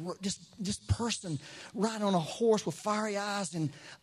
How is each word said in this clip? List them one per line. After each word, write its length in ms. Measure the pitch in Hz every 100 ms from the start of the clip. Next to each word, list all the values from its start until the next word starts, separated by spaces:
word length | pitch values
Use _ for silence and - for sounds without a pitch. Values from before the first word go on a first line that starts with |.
| 170 165
this, 180 | 196 - 175 -
this 180 | 190 -
person 640 | - - 233 - 190 143 - - -
riding 320 | 226 220 220 202
on 80 |
a 60 | 180
horse 440 | 147 - 226 214 -
with 100 | -
fiery 420 | 214 208 220 202
eyes 380 | 208 202 185 170
and 160 | 151 - - -